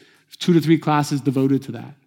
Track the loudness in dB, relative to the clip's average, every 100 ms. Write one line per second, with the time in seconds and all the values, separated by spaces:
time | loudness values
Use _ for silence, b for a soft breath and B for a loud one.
0 | b b b -8 2 2 4 0 2 0
1 | 0 -2 -2 0 0 0 -6 -14 -14 -20